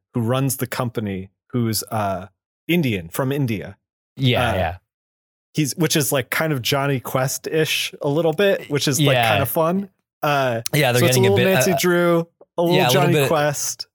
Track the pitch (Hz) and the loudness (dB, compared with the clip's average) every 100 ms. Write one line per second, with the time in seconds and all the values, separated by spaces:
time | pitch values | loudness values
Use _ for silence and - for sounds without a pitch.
0 | _ 123 113 131 135 - 127 - 123 117 | _ -4 -2 -2 -2 -4 -6 -4 -6 -4
1 | 104 95 95 _ _ 123 113 104 - 110 | -6 -6 -10 _ _ -4 -2 -2 -6 -4
2 | 101 92 95 _ _ _ - 175 135 98 | -4 -6 -10 _ _ _ -2 0 0 -2
3 | 82 - 131 143 127 101 85 - _ _ | -6 -6 -4 -2 -2 -4 -8 -16 _ _
4 | _ - 131 117 120 98 85 87 _ _ | _ -4 0 2 0 0 -2 -6 _ _
5 | _ _ _ _ _ - 147 - 160 165 | _ _ _ _ _ -4 -4 -2 0 0
6 | 135 139 - - 160 139 113 139 139 135 | 0 -2 -2 -2 -2 -2 -2 -2 0 -2
7 | - 131 135 - - 156 156 - - - | -2 -2 -2 -4 -4 -2 0 -2 -6 -6
8 | 147 147 165 156 202 196 - 143 151 131 | -4 0 0 2 2 0 -2 -2 0 2
9 | 139 131 113 101 - 170 160 185 202 _ | 2 4 4 2 0 0 0 0 -4 _
10 | _ _ 151 143 131 117 - 147 135 123 | _ _ -2 0 0 -2 -2 0 2 4
11 | 127 127 - 202 190 190 196 185 180 175 | 4 4 4 4 4 4 2 2 2 2
12 | 175 170 165 _ - - 170 175 - - | 4 2 0 _ -14 -2 2 2 4 4
13 | - 151 139 156 147 147 - - - | 4 2 2 2 0 -2 -6 -8 -14